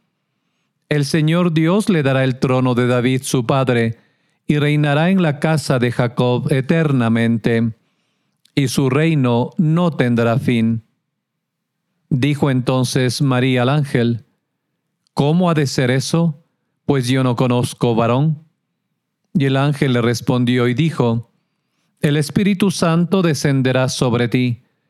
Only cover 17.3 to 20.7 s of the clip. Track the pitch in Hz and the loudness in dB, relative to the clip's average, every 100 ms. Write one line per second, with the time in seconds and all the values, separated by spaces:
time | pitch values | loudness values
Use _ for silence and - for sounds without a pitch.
17.3 | 117 127 123 123 - 123 113 117 127 156 | 0 0 0 -2 -2 -2 0 0 2 0
18.3 | 151 - _ _ _ _ _ _ _ _ | -2 -8 _ _ _ _ _ _ _ _
19.3 | 170 135 135 143 143 143 120 117 117 - | -2 0 0 0 0 0 0 0 -2 -2
20.3 | 123 123 123 123 | 0 2 2 0